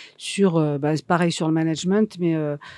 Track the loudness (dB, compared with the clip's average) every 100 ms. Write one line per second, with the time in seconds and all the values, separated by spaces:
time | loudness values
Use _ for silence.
0 | -20 -16 -8 0 2 2 0 0 0 -2
1 | 0 2 2 0 0 2 0 0 0 2
2 | 0 0 -2 0 -2 -6 -10